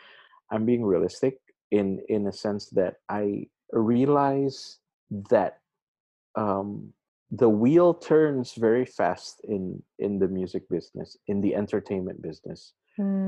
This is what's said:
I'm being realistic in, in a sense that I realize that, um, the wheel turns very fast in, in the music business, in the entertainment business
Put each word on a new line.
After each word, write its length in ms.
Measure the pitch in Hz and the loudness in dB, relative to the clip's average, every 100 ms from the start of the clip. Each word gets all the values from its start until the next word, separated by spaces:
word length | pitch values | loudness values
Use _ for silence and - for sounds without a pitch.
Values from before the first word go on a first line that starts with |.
| - - _ _ _ | -20 -20 _ _ _
I'm 80 | 110 | -4
being 240 | 110 120 107 | 0 0 2
realistic 560 | 87 87 - 131 - _ _ _ | 2 0 -2 -2 -4 _ _ _
in, 320 | 104 98 95 - | 0 0 -4 -4
in 240 | 110 101 | -2 -2
a 20 | |
sense 380 | 95 107 101 - - | -4 -6 -6 -4 0
that 240 | 92 - - | 0 -4 -8
I 400 | 104 104 104 - _ _ | -4 -2 -4 -8 _ _
realize 1040 | 117 110 120 135 147 139 139 139 135 - - _ _ _ 104 101 | -2 2 2 4 4 2 0 -2 -4 -14 -20 _ _ _ -12 0
that, 240 | 110 92 - _ _ _ _ _ _ _ 110 | 2 2 -4 _ _ _ _ _ _ _ -4
um, 560 | 107 98 101 104 104 - _ _ _ | -2 -2 -4 -8 -12 -20 _ _ _
the 140 | 113 117 | 2 4
wheel 400 | 104 120 165 175 170 | 4 4 6 6 2
turns 560 | - 156 151 135 123 | 2 4 4 2 -4
very 320 | 117 113 120 127 | -2 2 2 0
fast 540 | - 87 92 - - | -2 -2 -2 -8 -18
in, 400 | - 101 92 95 - - | -6 -6 -4 -8 -14 -6
in 220 | 104 101 | -4 0
the 60 | 92 | 0
music 340 | 92 90 95 - | -2 -6 -8 -6
business, 460 | 85 - - 87 - - | -6 -6 -14 -16 -14 -6
in 140 | 101 | -2
the 160 | 101 98 | 0 -2
entertainment 680 | 104 104 - 98 92 - | -2 -4 -4 -6 -6 -8
business 560 | 80 78 - - - _ _ - 196 196 | -12 -14 -14 -16 -18 _ _ -6 -4 -2